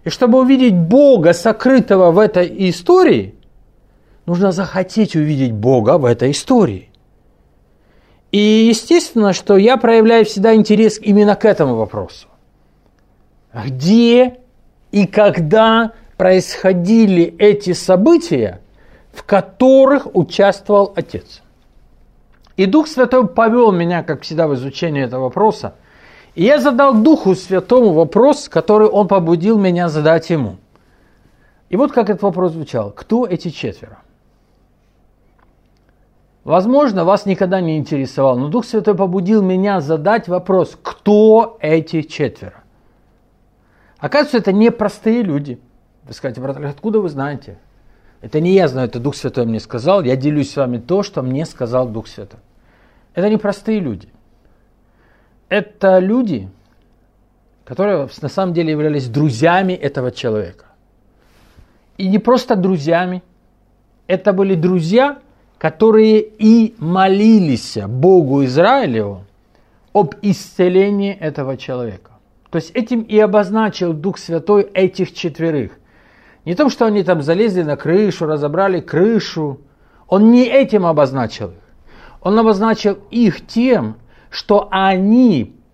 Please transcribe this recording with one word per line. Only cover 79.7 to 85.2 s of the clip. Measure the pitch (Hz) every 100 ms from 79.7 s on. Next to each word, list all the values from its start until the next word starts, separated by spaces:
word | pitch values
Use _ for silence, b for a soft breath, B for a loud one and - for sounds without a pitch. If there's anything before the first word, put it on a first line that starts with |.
| b b b b
Он | 190 220
не | 247 247
этим | 269 269 208 175
обозначил | 151 139 135 117 - 98
их. | 85 b b b b b b
Он | 180 214
обозначил | 226 196 220 220 208 196 -
их | 233 226 - -
тем, | 226 254 220 110 110 _ b b
что | - - 202 -
они, | 190 190 190 196 233